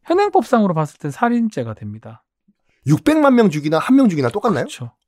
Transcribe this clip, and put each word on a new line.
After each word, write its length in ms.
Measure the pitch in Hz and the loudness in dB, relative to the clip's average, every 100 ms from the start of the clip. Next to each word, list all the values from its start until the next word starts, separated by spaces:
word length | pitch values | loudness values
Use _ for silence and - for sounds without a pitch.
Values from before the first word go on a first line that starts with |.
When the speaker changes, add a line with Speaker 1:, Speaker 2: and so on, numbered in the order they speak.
Speaker 1:
현행법상으로 680 | - 359 415 392 233 240 196 | -4 0 2 0 0 0 0
봤을 240 | 160 151 - | -2 -4 -6
땐 120 | 147 | -12
살인죄가 640 | - 240 240 226 147 113 107 | -4 -2 0 -2 -4 -8 -10
됩니다. 480 | 104 110 113 113 _ _ _ _ _ _ 135 | -14 -14 -18 -20 _ _ _ _ _ _ -2
Speaker 2:
육백만 480 | 151 - 311 285 240 | 0 2 2 4 4
명 140 | 208 | 2
죽이나 280 | 147 151 156 | 0 -2 -2
한 160 | - 269 | 2 4
명 140 | 247 | 4
죽이나 180 | 156 120 | 2 -2
똑같나요? 340 | 208 240 139 285 | -2 -2 -2 -4
Speaker 1:
그렇죠. 260 | - 120 _ | -10 -16 _